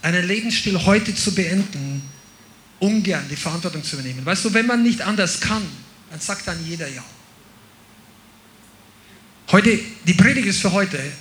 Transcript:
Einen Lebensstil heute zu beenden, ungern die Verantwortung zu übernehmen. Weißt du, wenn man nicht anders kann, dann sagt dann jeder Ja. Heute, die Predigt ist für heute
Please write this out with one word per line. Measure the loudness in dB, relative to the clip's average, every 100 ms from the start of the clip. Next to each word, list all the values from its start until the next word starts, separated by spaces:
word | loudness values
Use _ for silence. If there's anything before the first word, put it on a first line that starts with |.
Einen | 0 0 0
Lebensstil | -2 -2 -2 0 2
heute | 4 4 2
zu | -2 -2
beenden, | 0 0 0 0 -4 -6 -6 -8 -18 -20 -20 -20 -20 -20 -2
ungern | 0 2 0 -2 -4
die | -6
Verantwortung | -6 -4 -6 -6
zu | -8 -8
übernehmen. | -8 -6 -2
Weißt | -2
du, | 2
wenn | 2 2
man | 4
nicht | 4 2
anders | -2 0 0 0
kann, | -2 -2 -4 -10 -20 -20 -18
dann | -12
sagt | -8 -6 -6
dann | -8 -8
jeder | -8 -10
Ja. | -12 -16 -20 -20 -20 -20 -20 -20 -20 -20 -20 -20 -20 -20 -20 -20 -20 -20 -20 -20 -20 -20 -20 -20 -20 4
Heute, | 4 6 2 -2 -6 0
die |
Predigt | 6 6 6 0
ist | 0
für | 2
heute | 2 0 -4 -8 -12